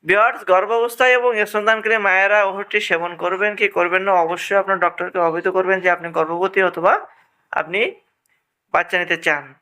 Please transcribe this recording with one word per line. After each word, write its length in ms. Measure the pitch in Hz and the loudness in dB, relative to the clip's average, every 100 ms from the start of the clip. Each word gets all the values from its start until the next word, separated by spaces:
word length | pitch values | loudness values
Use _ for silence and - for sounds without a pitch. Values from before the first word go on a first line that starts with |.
| 156 | 2
ভিউয়ার্স, 380 | 196 226 - | 2 2 0
গর্ভাবস্থায় 680 | - 185 202 233 240 240 254 | 2 2 2 -2 -2 2 2
এবং 320 | 254 247 220 208 | 4 2 0 -2
স্তনদানকারী 500 | 214 208 220 214 220 | 0 0 0 0 0
মায়েরা 480 | 196 185 196 208 | 2 2 4 4
ওষুধটি 360 | 196 190 202 208 | 2 -2 -4 -4
সেবন 360 | 208 170 175 170 | 0 -2 -2 -4
করবেন 400 | 175 185 208 208 | -4 -2 -2 0
কি 120 | 202 | -2
করবেন 340 | 175 175 185 | 0 0 0
না, 100 | 196 | 2
অবশ্যই 440 | 185 165 175 - 196 | 2 2 -4 -2 -2
আপনার 220 | 190 190 | 0 0
ডক্টরকে 400 | 175 - 180 185 | 0 -2 -6 0
অবহিত 300 | 170 165 185 | 0 0 -2
করবেন 320 | 185 185 190 | 0 0 0
যে 100 | 180 | 0
আপনি 180 | 170 170 | 0 -2
গর্ভবতী 540 | 165 160 170 190 190 | -4 -2 -2 -2 0
অথবা 440 | 185 175 180 415 - _ _ _ _ | -2 0 0 0 -4 _ _ _ _
আপনি 440 | - 156 185 262 - _ _ _ _ _ _ _ | -8 -4 -4 -4 -6 _ _ _ _ _ _ _
বাচ্চা 260 | 170 175 180 | -4 -2 -4
নিতে 180 | 175 170 | -2 -2
চান 380 | 165 147 139 135 | 0 -2 -4 -20